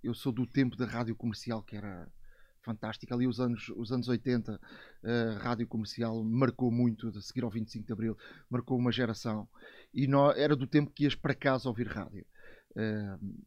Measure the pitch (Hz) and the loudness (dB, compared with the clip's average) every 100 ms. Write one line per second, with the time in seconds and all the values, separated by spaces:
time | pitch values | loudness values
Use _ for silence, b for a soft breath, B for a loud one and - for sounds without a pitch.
0 | 117 117 139 117 123 139 127 - 113 117 | -8 -4 -4 -2 -2 2 0 0 -4 -2
1 | 113 117 120 104 120 113 - 104 101 90 | -4 -4 -6 -6 -6 -8 -8 -12 -10 -12
2 | - - - - - _ - 110 110 - | -14 -18 -20 -20 -20 _ -10 -8 -8 -10
3 | - 123 127 117 123 113 - 101 110 127 | -6 0 0 0 -2 -2 -8 -10 -4 -4
4 | 117 120 127 120 113 101 B B B B | -2 -2 0 -2 -2 -10 B B B B
5 | 110 120 113 104 120 117 117 113 104 - | -2 0 0 -2 -4 -4 -4 -4 -6 -4
6 | 113 113 110 120 131 120 127 117 123 110 | -4 -2 0 2 2 2 0 4 2 0
7 | 113 104 - 123 120 113 107 113 104 107 | -6 -8 -8 -6 -4 -4 -6 -8 -8 -4
8 | 113 107 B B B 123 120 127 123 120 | -4 -4 B B B 4 6 4 4 4
9 | 117 110 117 107 101 B B B B - | 2 0 -2 -2 -4 B B B B 0
10 | 135 139 143 127 147 143 131 151 147 - | 6 8 8 6 4 4 4 4 2 0
11 | 143 - 143 - 143 131 131 110 104 107 | 0 2 -2 2 2 2 0 -2 -4 -4
12 | 90 98 - b b b b - 110 107 | -8 -12 -18 b b b b -6 -4 -2
13 | 101 95 98 - | -6 -8 -10 -10